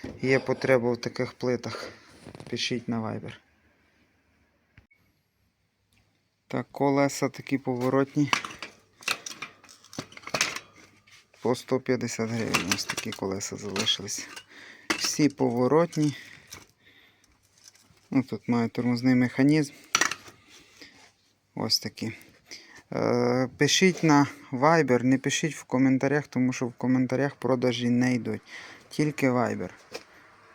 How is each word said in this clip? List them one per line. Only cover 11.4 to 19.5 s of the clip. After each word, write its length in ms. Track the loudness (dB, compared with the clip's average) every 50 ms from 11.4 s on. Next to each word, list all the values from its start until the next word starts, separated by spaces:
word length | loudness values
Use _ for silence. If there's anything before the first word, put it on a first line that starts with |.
По 140 | -2 -2 -2
сто 240 | -2 -2 -4 -4 -2
п'ятдесят 500 | -2 -2 -4 -2 -2 -6 -6 -6 -6 -4
гривень, 420 | -4 -4 -4 -2 -2 -2 -2 -2 -4
ось 120 | -4 -4
такі 260 | -6 -6 -8 -6 -8
колеса 440 | -6 -6 -6 -6 -6 -6 -8 -8 -10
залишились. 720 | -10 -8 -6 -4 -2 0 0 -2 -2 -2 -8 -8 -10 -10 -12 -16 -18 -20 _ -20 -20 -20 -20 -20 -16 -10 -8 -6 -4
Всі 320 | -4 -4 0 4 2 2
поворотні. 880 | 4 2 0 0 2 2 2 4 4 4 2 2 0 0 0 0 -2 -4 -12 -20 -20 -20 -20 -20 -20 -20 -20 _ _ _ _ _ _ _ _ _ _ _ _ _ _ _ _ _ _ _ -20 -20 _ _ _ _ _ _ _ -4
Ну, 120 | -2 -2 0
тут 240 | -2 -4 -8 _ -2
має 220 | 0 0 0 -2
тормозний 460 | -2 -2 -2 -2 0 2 2 4 4
механізм. 580 | 4 4 2 2 4 4 6